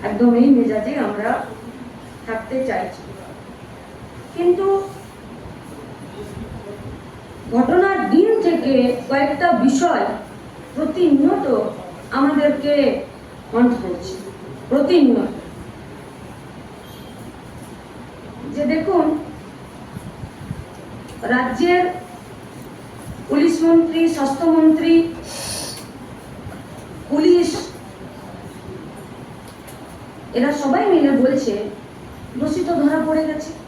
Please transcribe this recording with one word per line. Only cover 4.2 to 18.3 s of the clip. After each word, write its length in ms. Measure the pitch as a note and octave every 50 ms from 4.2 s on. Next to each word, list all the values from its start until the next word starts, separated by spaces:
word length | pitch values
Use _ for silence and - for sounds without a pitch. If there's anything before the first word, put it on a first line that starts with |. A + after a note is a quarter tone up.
| - - -
কিন্তু 320 | E4 F4 F4+ F4+ F#4 F#4+ G4 G4 G4 G4 - - - - - - - - - - - - - - - - - - - - - - - - - - G#3 G#3 G#3 G3+ - - G3+ - - G#3 G3+ G#3 G3+ - - - - - - - - - - - - - -
ঘটনার 460 | A3+ A#3+ B3 - E4 F4+ G4 G4 G4 F4 - -
দিন 180 | C4 D#4+ G4+ A4+ A4+ G4+
থেকে 320 | - F4 D#4 - - C4+ C4+ B3+ B3 B3 B3 - - -
কয়েকটা 400 | C#4 C#4 D4 D4 D4 - F4 E4+ B3 A#3+ B3
বিষয় 400 | C#4 - - F4 E4+ - - - - G#3 - - - - - - - - - - - -
প্রতিনিয়ত 720 | B3+ D4+ - D#4+ F4+ F4+ D#4 C#4 C4+ D4+ - G4+ - - C4+ A#3 - - - - - - - - - - - - C#4
আমাদেরকে 560 | C#4+ C#4+ D4 C#4+ D4 D4 - - - D4 D4 C#4+ C4 A3+ - - - - - - - - - - - -
হন্ট 200 | - A#3 B3 B3 A#3+ -
করছে, 320 | F#3+ F3+ F3 - - F#3+ - - - - - - - - - - - -
প্রতিনিয়ত। 640 | B3 C#4+ C#4+ - F4+ E4+ C#4 B3 A3+ A3+ - - - - - - - - - - - - - - - - - - - - - - - - - - - - - - - - - - - - - - - - - - - - - - - - - - - - - - - - - - - - - -